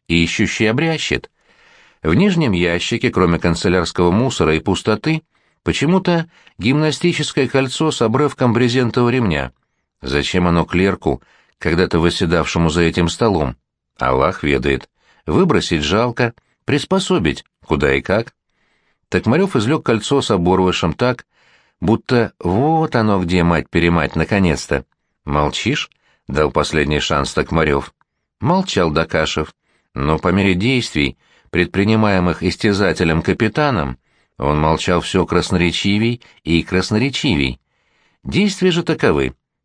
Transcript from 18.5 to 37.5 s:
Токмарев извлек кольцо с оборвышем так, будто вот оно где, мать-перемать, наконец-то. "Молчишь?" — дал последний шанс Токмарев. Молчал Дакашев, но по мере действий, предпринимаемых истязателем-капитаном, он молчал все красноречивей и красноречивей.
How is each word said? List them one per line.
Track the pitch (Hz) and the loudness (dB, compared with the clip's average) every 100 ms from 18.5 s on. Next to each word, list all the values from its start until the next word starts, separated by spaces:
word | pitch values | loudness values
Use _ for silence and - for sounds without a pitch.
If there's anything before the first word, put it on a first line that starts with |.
| _ _ _ _ _ _ | _ _ _ _ _ _
Токмарев | 92 110 143 196 131 | -2 2 2 2 0
извлек | 107 156 - | 0 -2 0
кольцо | 113 - 139 | -2 0 -2
с | - | 0
оборвышем | 98 87 92 92 87 87 | 0 2 2 2 0 -2
так, | 78 123 123 - _ _ _ _ - | 0 -2 -2 -10 _ _ _ _ -6
будто | 82 110 - 123 104 _ | 0 0 0 0 0 _
вот | 87 95 147 160 160 123 | -2 0 0 0 0 0
оно | 107 98 | 0 0
где, | 85 90 | 0 2
мать-перемать, | 85 80 69 87 85 85 73 82 | 2 2 0 0 2 2 0 -2
наконец-то. | 80 101 90 73 - 69 - _ _ _ - | 0 2 2 0 -2 -4 -6 _ _ _ -4
"Молчишь?" — | 73 73 - 110 151 - _ _ _ - | 0 0 -2 -4 -4 -6 _ _ _ -6
дал | 71 73 | -2 0
последний | 78 73 78 73 73 | 0 -2 0 0 0
шанс | - 73 67 | -2 -2 -2
Токмарев. | - 71 82 78 71 - _ _ _ _ _ | -4 -2 0 2 0 -4 _ _ _ _ _
Молчал | - 185 190 - 85 | -2 -2 -2 -2 0
Дакашев, | 76 80 82 78 - 78 - _ _ _ | 0 -2 -2 -2 -2 -6 -10 _ _ _
но | 64 71 78 | -6 -2 0
по | 87 | 0
мере | 92 98 90 | 0 2 0
действий, | 113 127 - 76 69 - _ _ _ | 0 -2 -2 -2 -2 -4 _ _ _
предпринимаемых | 85 87 92 101 110 107 95 87 80 | -2 -2 0 2 2 2 2 0 0
истязателем-капитаном, | 87 - 110 98 95 - 85 80 85 90 107 156 147 107 69 62 _ _ _ - | -2 -2 -2 0 0 0 0 0 0 0 -2 0 0 0 -4 -8 _ _ _ -6
он | 67 76 | -2 0
молчал | 78 80 - 87 | 2 0 0 0
все | - 95 85 | 0 -2 0
красноречивей | 87 - 92 85 82 101 104 113 120 _ _ | 0 0 0 0 -2 -2 0 0 -4 _ _
и | 78 82 | -2 0
красноречивей. | 82 92 - 110 135 131 147 80 67 | 0 -2 0 0 -2 -2 -2 0 -2